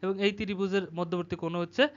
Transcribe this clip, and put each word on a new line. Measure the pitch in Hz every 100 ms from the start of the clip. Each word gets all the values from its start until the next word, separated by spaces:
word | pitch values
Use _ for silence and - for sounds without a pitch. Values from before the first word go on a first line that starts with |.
এবং | 185 196 202
এই | 208
ত্রিভুজের | 208 190 196 196 175 165
মধ্যবর্তী | 170 175 170 175
কোণ | 165 175
হচ্ছে | 175 - 294